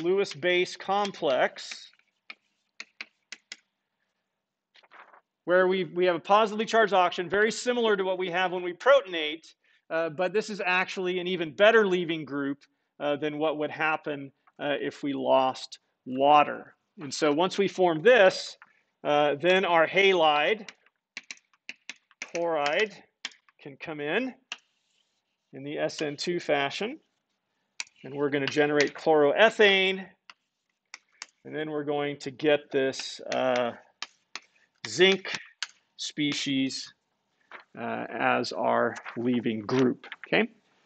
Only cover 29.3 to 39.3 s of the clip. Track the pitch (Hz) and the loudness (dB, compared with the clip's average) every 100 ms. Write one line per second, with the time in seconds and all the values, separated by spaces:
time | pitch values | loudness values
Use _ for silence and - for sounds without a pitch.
29.3 | 139 220 - 208 190 190 190 185 _ - | 6 4 6 4 4 2 -2 -8 _ -20
30.3 | - _ _ _ _ _ - _ - - | -20 _ _ _ _ _ -20 _ -20 -20
31.3 | _ 135 143 156 151 143 147 143 143 143 | _ -12 -10 -8 -6 -4 -4 -4 -6 -12
32.3 | 123 151 147 - 139 135 131 - - - | -2 2 2 0 -2 0 -2 -10 -12 -6
33.3 | 120 127 123 120 107 _ _ - _ _ | -2 0 0 -2 -6 _ _ -18 _ _
34.3 | - _ _ _ _ 117 156 190 190 - | -18 _ _ _ _ -6 2 4 2 -4
35.3 | - - _ - _ _ - - - 147 | -12 -12 _ -14 _ _ -14 -10 -4 -4
36.3 | 143 143 135 135 - - _ _ _ _ | -4 -2 -2 -2 -6 -14 _ _ _ _
37.3 | _ _ - - - 117 113 117 117 131 | _ _ -20 -18 -12 -8 -8 -8 -4 0
38.3 | 123 123 - 123 117 120 107 - - 120 | 0 -2 -4 0 0 0 -4 -12 -6 -2